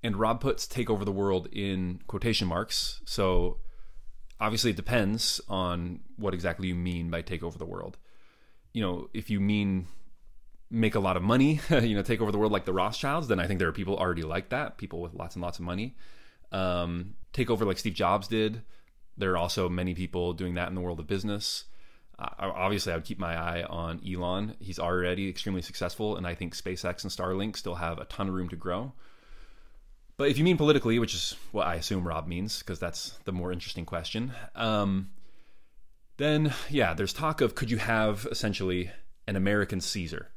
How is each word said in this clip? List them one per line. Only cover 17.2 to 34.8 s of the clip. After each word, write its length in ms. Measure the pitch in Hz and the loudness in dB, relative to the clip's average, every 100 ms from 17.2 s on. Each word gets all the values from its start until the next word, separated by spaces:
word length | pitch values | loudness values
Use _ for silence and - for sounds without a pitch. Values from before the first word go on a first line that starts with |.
| - | -6
take 180 | - 117 | -2 0
over 140 | 110 | 2
like 140 | 107 92 | 2 0
Steve 160 | 113 | -2
Jobs 340 | 87 92 101 95 | 2 4 2 2
did. 340 | 110 107 113 - - - - - - | 0 2 0 -8 -14 -18 -20 -16 -2
There 160 | 95 | 0
are 60 | 87 | 2
also 300 | 87 - 90 | 2 2 0
many 260 | 90 90 | 2 0
people 400 | 85 90 90 87 | -2 -2 0 0
doing 200 | 85 90 | -2 -2
that 140 | 87 87 | -2 -2
in 60 | |
the 60 | 92 | -2
world 180 | 90 82 | -4 -4
of 60 | 78 | -2
business. 580 | 98 104 101 - - - - - - - - | -2 0 -2 -2 -4 -6 -10 -12 -18 -20 -8
Uh, 100 | - - | -8 -4
obviously, 540 | 95 87 95 101 95 | -4 0 0 2 0
I 40 | 82 | -2
would 80 | |
keep 140 | 80 90 | -4 -4
my 180 | 87 82 | -2 -2
eye 260 | 85 85 | -2 -2
on 360 | 85 85 85 82 - | -4 -4 -4 -6 -6
Elon. 480 | 90 87 92 104 - | -2 0 0 -2 -6
He's 180 | 101 87 | -8 -4
already 500 | 85 90 90 90 95 | 0 2 2 0 -2
extremely 340 | 87 - 92 | -4 -2 -2
successful, 540 | 85 - 90 - 107 101 | -4 -4 -4 -2 -2 0
and 100 | 90 | -2
I 80 | |
think 200 | 85 87 | -4 -6
SpaceX 480 | - 98 92 92 90 | -6 -6 -4 -4 -4
and 80 | 98 | -6
Starlink 460 | - 92 95 107 101 | -4 -2 0 -2 -4
still 200 | - 87 | -6 -2
have 220 | 85 82 | -4 -4
a 60 | |
ton 240 | - - 98 | -8 -4 -2
of 60 | |
room 140 | 92 87 | -2 -4
to 60 | 85 | -4
grow. 360 | 92 90 127 - - - - - - - - - - - - - | -4 -4 -4 -10 -16 -18 -16 -14 -14 -16 -18 -20 -20 -20 -20 0
But 120 | 143 | 2
if 80 | 143 | 6
you 80 | |
mean 120 | 165 175 | 6 6
politically, 420 | 151 147 117 117 | 8 6 6 4
which 160 | 113 | 2
is 220 | 90 - - - | 0 -4 -4 -4
what 140 | 107 78 | 0 0
I 100 | 82 | 0
assume 300 | - 98 87 | -2 0 0
Rob 200 | 80 80 | -2 -2
means, 360 | 85 104 - | -4 -4 -6
'cause 160 | - 87 | -6 -4
that's 400 | 87 - - - | -4 -6 -8 -8
the 80 | - | -6
more 200 | 90 87 | -4 -2
interesting 340 | 90 - - 82 | -4 -6 -6 -6
question, 460 | 85 82 107 127 123 - | -6 -4 -4 -4 -6 -10
um, 560 | - 113 107 | -2 2 4